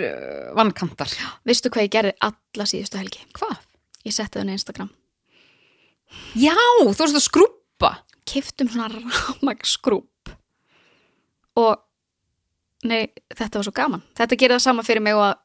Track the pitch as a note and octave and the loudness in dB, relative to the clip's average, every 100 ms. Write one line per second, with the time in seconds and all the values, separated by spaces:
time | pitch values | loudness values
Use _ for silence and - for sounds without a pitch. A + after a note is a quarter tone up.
0 | C3+ C2+ C2 C#2+ B1 B2 A3 - F3 - | -6 -8 -12 -14 -4 0 2 0 -6 -6
1 | C#3+ - - - - A#3+ B3 A#3 G#3 A3 | -8 -8 -10 -6 -2 0 0 -2 0 0
2 | G3+ - G#3+ G#3+ _ - G#3 - G3+ G3 | 0 -2 -4 -6 _ -8 -6 -6 -8 -10
3 | F#3+ - - - G#4+ - _ _ _ _ | -10 -14 -16 -10 -8 -8 _ _ _ _
4 | G#3+ G#3 G#3 G3+ G3 G3 - G3 G3+ _ | -8 -6 -6 -6 -6 -6 -8 -10 -14 _
5 | _ _ _ _ _ _ _ _ _ _ | _ _ _ _ _ _ _ _ _ _
6 | _ - - A3+ C#4+ E4+ A#4+ A#4+ B3 G3+ | _ -20 -8 0 2 6 6 8 6 4
7 | D#4 D4 - - G#4 - _ - - - | 2 2 2 6 6 4 _ -2 -2 -2
8 | _ _ - C#4 - - B3+ A#3 A3 A3+ | _ _ -8 -8 -6 -4 -4 -4 -8 -10
9 | A#3+ - - C4+ C#4 G#3+ - - - G#3 | -6 -6 -6 -4 -4 -2 -4 -2 0 -2
10 | - _ - - _ _ _ _ _ _ | -2 _ -20 -20 _ _ _ _ _ _
11 | _ _ _ _ _ - A3+ G#3 _ _ | _ _ _ _ _ 2 2 2 _ _
12 | _ _ _ _ _ _ _ _ A3+ A3+ | _ _ _ _ _ _ _ _ -4 -4
13 | A3 - - - A3 G#3+ G3+ - D4+ F3 | -4 -10 -18 -12 -8 -6 -6 -4 -2 -4
14 | - - A#3+ C4 B3+ B3 B3+ A#3+ A3+ A3+ | -8 -4 0 4 4 4 2 2 2 0
15 | G#3+ G#3+ G3+ - | 2 2 2 0